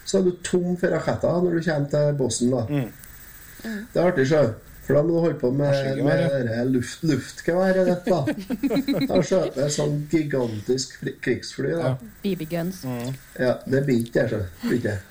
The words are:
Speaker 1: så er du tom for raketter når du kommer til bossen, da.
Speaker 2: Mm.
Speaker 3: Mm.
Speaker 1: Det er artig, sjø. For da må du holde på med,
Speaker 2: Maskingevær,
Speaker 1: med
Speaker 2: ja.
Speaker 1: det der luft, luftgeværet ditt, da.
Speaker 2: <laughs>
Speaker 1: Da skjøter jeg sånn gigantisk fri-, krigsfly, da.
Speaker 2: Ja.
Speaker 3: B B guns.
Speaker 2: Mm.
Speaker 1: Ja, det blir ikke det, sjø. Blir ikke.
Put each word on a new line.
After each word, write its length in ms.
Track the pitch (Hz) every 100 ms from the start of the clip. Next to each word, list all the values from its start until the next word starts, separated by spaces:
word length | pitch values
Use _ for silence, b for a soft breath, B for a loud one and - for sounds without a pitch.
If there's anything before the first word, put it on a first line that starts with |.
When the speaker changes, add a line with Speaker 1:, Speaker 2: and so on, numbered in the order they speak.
Speaker 1:
så 200 | - 196
er 80 | 185
du 20 | 180
tom 380 | - 185 180 180
for 180 | 180
raketter 480 | 165 156 113 - 170
når 160 | 180 170
du 20 |
kommer 300 | 165 151 143
til 240 | 147 147
bossen, 400 | 143 127 - 123
da. 80 | 127
Speaker 2:
Mm. 240 | 113 143 127 - - - - - - -
Speaker 3:
Mm. 260 | 220 214
Speaker 1:
Det 160 | 220 -
er 60 | 175
artig, 200 | 180 135
sjø. 180 | 156 127 104 - -
For 140 | -
da 80 | 139
må 80 | 160
du 100 | 170
holde 180 | 165 147
på 120 | 123
med, 160 | 135 143
Speaker 2:
Maskingevær, 400 | 139 135 - 143
Speaker 1:
med 160 | -
Speaker 2:
ja. 80 | -
Speaker 1:
det 160 | 139 120
der 240 | 113 123
luft, 320 | 131 117 -
luftgeværet 880 | 165 131 - - - 170 190 185 180
ditt, 140 | 175
da. 140 | 202 175 143 180 190 254
Speaker 2:
<laughs> 460 | 277 233 269 208 269
Speaker 1:
Da 100 | 190
skjøter 440 | - 190 - -
jeg 100 | 147
sånn 240 | 143 147 147 147
gigantisk 880 | 165 147 139 120 107 101 131 131 -
fri-, 200 | 139 -
krigsfly, 560 | - 110 - - 139
da. 180 | 165 156
Speaker 2:
Ja. 180 | 127 160 -
Speaker 3:
B 160 | 202 180
B 100 | 156
guns. 380 | 170 170 185
Speaker 2:
Mm. 260 | 131 123 120 135 -
Speaker 1:
Ja, 220 | - 127 117
det 200 | - 131
blir 220 | 143 120 117
ikke 140 | -
det, 80 | 120
sjø. 160 | 110 92 -
Blir 200 | 240 131
ikke. 220 | 117 101 -